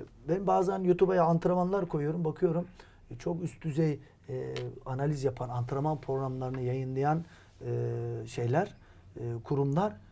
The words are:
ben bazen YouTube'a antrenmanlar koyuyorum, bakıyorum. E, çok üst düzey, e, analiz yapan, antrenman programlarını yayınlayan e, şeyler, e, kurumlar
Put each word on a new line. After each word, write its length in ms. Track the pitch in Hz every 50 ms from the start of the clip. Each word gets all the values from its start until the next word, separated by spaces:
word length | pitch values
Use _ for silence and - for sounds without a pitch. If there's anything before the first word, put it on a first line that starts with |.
| - - - - - 147
ben 180 | 175 196 202
bazen 360 | 190 190 190 185 190 196 190 185
YouTube'a 400 | 175 175 175 190 190 190 180 160
antrenmanlar 640 | 165 170 160 - 175 180 180 175 180 196 202 196
koyuyorum, 400 | 175 - 151 143 151 165 180 165
bakıyorum. 400 | 156 151 - 185 175 156 175 190 - - - - - - - - -
E, 40 | 127
çok 260 | - - 175 170 165 175
üst 180 | - - - -
düzey, 360 | 160 131 156 160 151 143 - - - - _ - -
e, 240 | 131 127 131 131 127 127 123 123 - - -
analiz 380 | 135 127 131 143 151 151 135 131
yapan, 260 | 135 123 - 127 123
antrenman 520 | 123 120 120 - 135 139 143 156 151 -
programlarını 600 | - - 135 135 135 131 131 131 127 127 131 131
yayınlayan 640 | 123 123 127 131 131 131 131 135 139 147 156 170 170 - - - - - - - 120
e, 600 | 120 120 120 120 117 120 120 120 117 120 117 113
şeyler, 480 | 117 - 123 120 117 131 165 202 - - - - - - - - - -
e, 60 | - 120 120 117 117 -
kurumlar 500 | - 147 139 139 139 139 170 208 214 - - - -